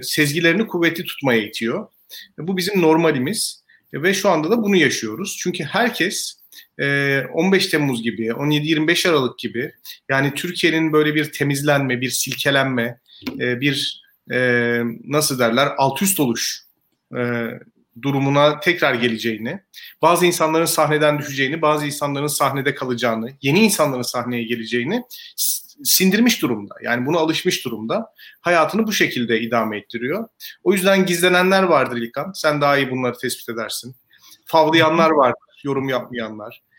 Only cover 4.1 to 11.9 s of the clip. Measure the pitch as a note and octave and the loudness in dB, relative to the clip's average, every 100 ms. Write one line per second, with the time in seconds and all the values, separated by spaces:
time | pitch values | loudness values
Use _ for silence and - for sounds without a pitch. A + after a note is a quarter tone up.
4.1 | G3 G3+ D#3+ D#3 A#3 G2+ F3 C3+ - A2 | 2 2 2 2 0 2 4 4 0 -6
5.1 | A2+ G3 - F3+ F3 D3+ F#3+ A#3+ - F3 | -8 -8 -6 -6 -6 -4 -2 -2 -2 -4
6.1 | - - - _ - - - C#3 C#3+ C#3+ | -4 -10 -12 _ -20 -18 -6 -2 0 0
7.1 | C#3 - - F#3+ F#3+ - D#3 C#3+ A#2+ A2+ | -2 -2 -2 2 2 2 0 0 -2 -4
8.1 | G2+ A2+ A#2 C#3+ D3+ D3+ D#3 D#3 E3+ F#3 | -4 -4 -2 0 0 0 0 2 0 2
9.1 | D3+ B2 - A2+ A2+ D3+ - - - - | 2 0 -4 -10 -8 -8 -12 -20 -14 -4
10.1 | C3+ C#3+ C#3 F3+ F3+ E3+ D#3+ D#3+ D3+ D3+ | 0 0 -2 -6 -2 0 2 2 2 2
11.1 | D3+ D3 - C#3+ C#3 D3 C#3+ C3 | 0 -2 -2 -2 0 2 2 2